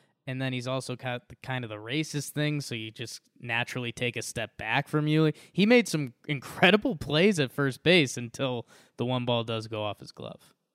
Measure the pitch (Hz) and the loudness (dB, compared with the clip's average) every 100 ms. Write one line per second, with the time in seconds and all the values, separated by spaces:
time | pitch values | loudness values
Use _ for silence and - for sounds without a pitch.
0 | _ _ - 131 131 127 127 131 - 123 | _ _ -8 -4 -2 -2 -2 -4 -4 -6
1 | 127 123 _ 120 - 127 113 107 113 151 | -6 -6 _ -16 -8 -6 -6 -10 -4 -4
2 | 151 147 - 151 151 147 - 117 110 - | -2 -4 -4 -2 -2 -2 -4 -8 -8 -10
3 | 117 - _ _ 120 117 120 131 120 - | -12 -12 _ _ -4 -2 -2 -4 -6 -2
4 | 123 120 - 120 107 - 107 131 - 156 | -4 -4 -8 -8 -8 -8 -2 -2 0 0
5 | 151 156 156 - - - 214 247 185 156 | 2 4 4 0 -6 2 6 6 6 -2
6 | 131 - - 139 - - 180 208 269 165 | -4 -8 -8 -8 -8 4 6 6 2 -4
7 | 151 151 208 170 131 - 139 - 156 180 | 0 4 4 4 0 0 -2 0 6 6
8 | 131 123 120 - 135 120 - - _ - | 6 -2 -8 -4 -2 -2 -8 -20 _ -4
9 | 120 127 123 117 113 113 110 107 107 - | -2 0 2 0 0 -4 -4 -4 -4 -6
10 | - - - - _ _ _ | -14 -14 -14 -14 _ _ _